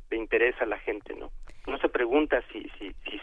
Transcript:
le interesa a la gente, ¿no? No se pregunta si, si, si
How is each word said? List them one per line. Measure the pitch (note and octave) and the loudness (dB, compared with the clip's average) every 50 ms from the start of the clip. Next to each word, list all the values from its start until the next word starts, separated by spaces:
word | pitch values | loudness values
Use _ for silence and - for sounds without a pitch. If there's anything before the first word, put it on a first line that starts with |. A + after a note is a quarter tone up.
| - - | -4 -4
le | A2+ | -4
interesa | A2+ A2+ - A#2+ A2 A#2+ A#2+ - - B2 | -4 0 2 4 6 6 6 4 2 0
a | |
la | G#2+ G#2 - | 0 0 -2
gente, | - - G#2 G#2 - - - | -2 -4 -4 -4 -6 -10 -10
¿no? | - - - - - - - - - - | -8 -8 -10 -8 -10 -10 -10 -12 -10 -6
No | - C3+ C3+ | -6 0 2
se | - - | 0 2
pregunta | - A#2+ B2 A#2 C3 D3+ D#3 C#3+ C#3+ B2 - - | 2 2 2 6 6 4 6 6 2 2 2 -2
si, | - A2 - - - - | -10 -10 -10 -10 -10 -10
si, | G#2 F#2 - - - - | -10 -10 -10 -10 -10 -10
si | G#2 G2+ | -10 -2